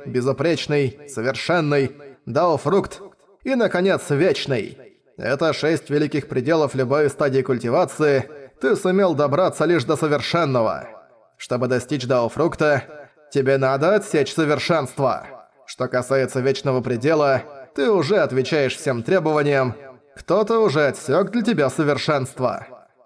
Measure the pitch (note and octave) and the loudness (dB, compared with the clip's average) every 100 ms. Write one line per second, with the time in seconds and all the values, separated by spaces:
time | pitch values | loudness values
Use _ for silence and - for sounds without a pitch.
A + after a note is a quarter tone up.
0 | - B2+ B2 C3 D#3 D#3+ - D3 C3+ - | -4 -2 -2 0 0 0 0 0 0 -4
1 | - - A#2 C3+ - F3 D3+ C#3+ C3+ - | -12 -6 -4 -4 0 0 2 2 0 -4
2 | - - - B2 F3 C#3+ D3 F#3+ - - | -20 -18 -4 0 2 2 2 0 0 -10
3 | G2 _ _ _ - C4 G#3+ F3+ F#3+ E3 | -20 _ _ _ -4 0 0 2 2 0
4 | - C#3 F3+ C#3+ - B2+ - - - _ | 0 2 2 2 -2 -4 -4 -12 -20 _
5 | _ - - C3+ D#3+ C#3 D3+ E3 - D3 | _ -8 -4 0 0 0 0 0 0 0
6 | D3+ D3+ - C3+ B2+ E3 C#3+ C3 B2+ C#3+ | 0 -2 -2 -4 0 0 0 0 0 2
7 | D3 - D3 C3 A2 B2 A#2 C#3+ E3+ - | 0 0 0 0 0 -2 0 0 0 0
8 | D3+ C#3 B2 - C3+ _ C4 F#3+ F#3 F#3 | 2 2 -2 -14 -20 _ 0 0 2 2
9 | F#3+ E3 D3 C#3+ F#3 - D#3 E3+ B2+ D3+ | 2 2 2 2 0 2 2 2 0 -2
10 | D#3 C#3+ - E3+ D#3 B2+ A2 D2+ - - | 0 0 0 0 2 2 0 -2 -10 -18
11 | D#2 _ _ _ - B2 B2 B2 A#2 D3+ | -20 _ _ _ -6 -4 0 -2 -2 -4
12 | A#2+ B2+ A#2+ - D#3+ - D3+ C#3 - D3 | 0 0 0 0 -2 2 2 2 -2 -18
13 | C#3 _ _ C#3+ C3 C#3 C3 C3+ D#3+ G#3 | -20 _ _ 0 2 2 2 2 2 2
14 | G3+ D#3 C3+ - D3+ D3 - E3 C3+ - | 2 0 0 0 0 0 0 -2 -2 -2
15 | C3+ G2 - - - _ - - B2 B2+ | -2 -2 -8 -20 -20 _ -20 -8 -4 -4
16 | B2 C3+ B2+ C3+ B2+ C3+ C#3+ B2+ B2 A#2+ | 0 0 0 0 0 0 0 -2 0 -2
17 | C3+ D#3+ C#3+ C3 - - - - C4 G3+ | 2 2 4 2 -2 -18 -12 -2 2 2
18 | D3 G3+ D3 B2+ B2+ D#3+ C3 - - A#2+ | 2 2 2 0 0 2 0 -2 -4 -4
19 | A2+ F#3 D#3 D3+ C#3+ C#3 C3 A2 C3+ B2+ | 0 0 2 2 2 2 0 -4 -14 -20
20 | _ - - F3+ G#3+ A3+ G#3+ D3 C#3+ - | _ -20 0 0 2 2 2 4 2 0
21 | - D3+ G3 A#3 A3+ F3+ C#3 - D3 C#3 | 0 0 2 0 0 2 0 2 0 0
22 | - D3 B2+ - B2 F2+ - A2+ - _ | 0 -2 -2 -2 -2 -2 -10 -20 -20 _